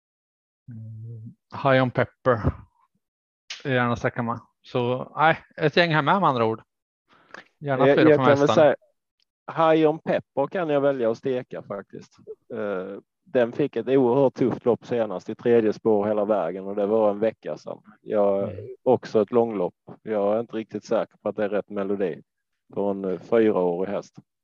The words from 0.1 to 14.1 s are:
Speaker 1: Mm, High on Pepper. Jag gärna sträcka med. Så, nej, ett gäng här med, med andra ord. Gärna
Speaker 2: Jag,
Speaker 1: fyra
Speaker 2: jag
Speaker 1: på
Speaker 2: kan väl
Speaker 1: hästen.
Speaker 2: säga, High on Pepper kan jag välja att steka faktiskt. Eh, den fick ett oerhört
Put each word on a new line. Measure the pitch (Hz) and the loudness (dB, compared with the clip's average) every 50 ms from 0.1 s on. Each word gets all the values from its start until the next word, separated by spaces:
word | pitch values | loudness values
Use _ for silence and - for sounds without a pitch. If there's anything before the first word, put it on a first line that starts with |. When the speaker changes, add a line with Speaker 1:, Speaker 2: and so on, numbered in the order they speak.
| _ _ _ _ _ _ _ _ _ _ _ - | _ _ _ _ _ _ _ _ _ _ _ -20
Speaker 1:
Mm, | 120 113 110 110 110 110 113 113 117 113 110 120 - _ _ _ - - - | -20 -18 -16 -16 -16 -16 -16 -16 -16 -16 -18 -20 -20 _ _ _ -12 -4 0
High | 139 135 131 131 | 2 2 2 2
on | 127 | 0
Pepper. | - - 117 - _ _ - 131 123 113 95 - - - - _ _ _ _ _ _ _ _ _ _ _ _ _ _ _ _ - - - - | 0 -2 -2 -4 _ _ 0 0 0 2 0 -2 -4 -4 -10 _ _ _ _ _ _ _ _ _ _ _ _ _ _ _ _ -18 -16 -10 -6
Jag | 147 131 | -2 0
gärna | 123 123 120 120 | 0 0 0 -2
sträcka | 117 - 127 - - 120 | -2 -2 -4 -4 -4 -6
med. | 117 127 120 - _ _ _ _ | -6 -6 -8 -10 _ _ _ _
Så, | - - 127 123 120 127 127 - - - | -6 -4 -4 -2 -2 -4 -4 -6 -8 -2
nej, | 135 147 160 160 - - _ - | 2 2 2 2 0 -4 _ -10
ett | - 165 151 - | -2 -2 0 2
gäng | - 175 170 156 | 2 0 2 2
här | 156 143 | 0 2
med, | 143 175 202 | 2 2 2
med | 185 156 | 2 2
andra | 135 123 117 | 2 2 0
ord. | 110 110 113 - _ _ _ _ _ _ _ _ _ _ _ _ _ - - - _ _ - | 0 -2 -4 -8 _ _ _ _ _ _ _ _ _ _ _ _ _ -20 -20 -20 _ _ -12
Gärna | 147 143 135 131 131 135 | -6 -4 -2 2 4 4
Speaker 2:
Jag, | 143 - | 4 6
Speaker 1:
fyra | 135 - | 6 6
Speaker 2:
jag | 151 143 | 6 6
Speaker 1:
på | 131 | 6
Speaker 2:
kan | 127 | 4
väl | 139 139 | 4 4
Speaker 1:
hästen. | 143 151 - | 4 4 4
Speaker 2:
säga, | 170 156 147 - - _ _ _ _ _ _ _ _ _ _ _ _ _ - 131 143 165 160 160 | 6 6 4 4 2 _ _ _ _ _ _ _ _ _ _ _ _ _ -10 -4 0 2 4 4
High | 160 156 151 | 4 4 2
on | 151 165 | 0 0
Pepper | - 190 170 107 - _ - - 185 | -4 -4 -4 -4 -4 _ -6 -4 -4
kan | 180 - 196 175 156 | -4 -4 -6 -4 0
jag | 147 143 | 0 0
välja | 135 143 139 135 117 110 | 2 0 0 0 -2 -2
att | 117 - | -2 -4
steka | - 139 127 123 131 - - 87 - | -4 -4 -4 -4 -6 -8 -14 -14 -12
faktiskt. | - 101 101 98 _ - - - - _ _ - - 440 _ _ - 127 | -10 -12 -12 -12 _ -16 -20 -20 -20 _ _ -20 -20 -20 _ _ -14 -10
Eh, | 113 107 101 101 92 92 98 98 98 - _ _ _ _ | -8 -6 -6 -6 -6 -8 -10 -12 -16 -18 _ _ _ _
den | _ - 131 120 117 120 | _ 0 0 0 0 0
fick | - 151 135 - | -4 -4 -4 -4
ett | 113 110 113 | -6 -2 0
oerhört | 135 139 131 123 | 2 4 4 4